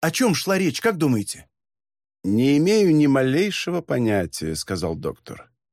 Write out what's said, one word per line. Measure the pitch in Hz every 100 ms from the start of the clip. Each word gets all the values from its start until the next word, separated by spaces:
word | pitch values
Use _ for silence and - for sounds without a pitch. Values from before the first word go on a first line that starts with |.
"О | 160
чем | 160 247
шла | 156 - 190
речь, | 185 127
как | 226 190
думаете?" | 147 117 98 - - _ _ _ _ _ _ _
"Не | 95 107 131 143
имею | 165 220 196
ни | 151 147
малейшего | 135 131 139 202 185 - 175
понятия", — | - 131 117 101 85 - 78 80
сказал | - 92 85 82
доктор. | 73 67 - - - _ _